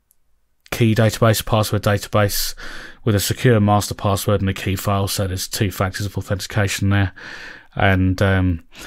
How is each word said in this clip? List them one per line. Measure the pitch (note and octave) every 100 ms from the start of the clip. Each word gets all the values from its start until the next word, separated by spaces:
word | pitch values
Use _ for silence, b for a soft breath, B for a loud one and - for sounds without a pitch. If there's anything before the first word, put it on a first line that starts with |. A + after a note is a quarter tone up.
| _ _ _ _ _ _ -
key | - A#2
database, | A2 A2 - A2+ G#2+
password | - A2 G#2+ G#2
database, | G#2+ G#2 - G#2+ G2+ - - - B B B B
with | -
a | G2+
secure | - - B2+ A2+
master | G2+ G#2 -
password | - G#2 G2+ - G2+
and | G2
a |
key | F#2+ - F#2+
file, | - G2 G2
so | - G2
there's | F#2 -
two | - G2+
factors | - F#2+ -
of | G2+ -
authentication | - G2 - - G2+ - G2
there. | G2+ F#2+ - B B B B B
And, | - G2 F#2+ F#2 F#2
um, | G2 F#2+ F#2 E2 - B